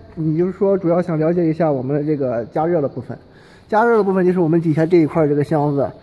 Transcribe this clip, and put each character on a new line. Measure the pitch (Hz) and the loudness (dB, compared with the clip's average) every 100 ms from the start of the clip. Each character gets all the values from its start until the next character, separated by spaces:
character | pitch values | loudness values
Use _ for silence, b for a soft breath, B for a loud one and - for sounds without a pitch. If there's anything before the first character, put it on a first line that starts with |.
| - | -16
你 | - 160 156 | -6 -2 -2
就 | 180 | -2
是 | |
说 | 180 196 196 | 0 0 0
主 | 165 | 0
要 | 170 | 0
想 | 175 156 | 0 -2
了 | 156 | 0
解 | 175 165 | 0 0
一 | |
下 | 156 165 | 0 0
我 | 139 | 0
们 | 127 143 | -2 -2
的 | |
这 | 147 147 | -2 -2
个 | 131 117 110 | -2 -4 -4
加 | - 165 | -4 -2
热 | 175 | 0
的 | 135 | -2
部 | - | -6
分。 | 117 - - B B B B | -12 -14 -18 B B B B
加 | 214 | 0
热 | 233 226 | 2 2
的 | |
部 | 196 | 2
分 | 190 | 2
就 | 185 | 2
是 | 180 | 2
我 | 160 | 2
们 | 170 | 2
底 | 165 | 0
下 | 147 160 | 0 2
这 | 180 | 4
一 | 151 | 2
块 | 165 | 2
儿 | 147 | 0
这 | |
个 | 147 | 0
箱 | 143 156 147 | 0 0 0
子， | 139 120 - | 0 -4 -6